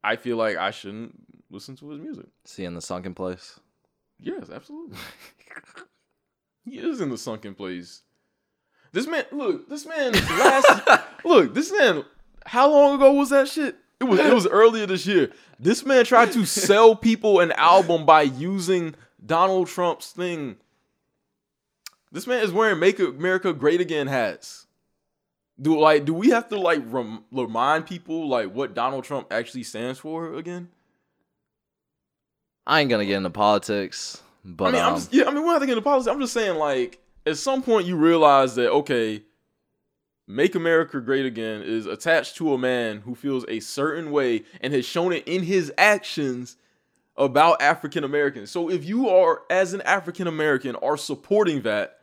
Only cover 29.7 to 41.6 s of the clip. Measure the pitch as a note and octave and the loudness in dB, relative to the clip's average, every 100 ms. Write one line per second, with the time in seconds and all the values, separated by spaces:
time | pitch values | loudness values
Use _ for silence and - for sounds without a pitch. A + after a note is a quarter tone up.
29.7 | A2+ A#2+ C3 D#3 D#3+ E3 D#3+ D#3+ F3+ F3 | -10 -10 -10 -12 -12 -10 -12 -12 -14 -16
30.7 | _ _ _ _ _ _ _ _ _ _ | _ _ _ _ _ _ _ _ _ _
31.7 | _ _ _ _ _ _ _ _ _ - | _ _ _ _ _ _ _ _ _ -2
32.7 | D#3 C#3 A2+ G2+ G2 F#2+ E2+ G#2 G#2 - | 0 2 0 0 -2 -4 0 2 2 0
33.7 | G#2 F#2+ - - - _ _ - E2 - | -6 -6 -10 -14 -16 _ _ -20 -4 -2
34.7 | B3+ - - - B3+ B3 C#4+ E4 E4 C4+ | 0 0 -2 0 2 2 0 0 0 0
35.7 | A#3 G#3+ C#4 A#3 C#4 B3 A#3 G#3+ E3 D3+ | -2 0 0 0 -4 -4 -4 -4 -2 -2
36.7 | C3 A#2+ - _ _ - D3+ - C4 C4 | -2 -4 -8 _ _ -6 -4 -4 -4 0
37.7 | A3 F3 F3+ D#3+ E3+ D3+ C#3 C3 A#2 A#2+ | 0 0 2 4 6 6 6 4 2 2
38.7 | C#3+ C#3+ B2 A2+ G#2+ _ _ _ _ _ | 0 0 -2 -2 -6 _ _ _ _ _
39.7 | _ _ _ _ _ _ G#2 F3 F3+ E3 | _ _ _ _ _ _ -2 0 0 0
40.7 | E3 E3 C#3+ A#2 C3+ C3 A2+ A2 G#2+ | 0 0 -6 -4 -2 -2 -6 -8 -8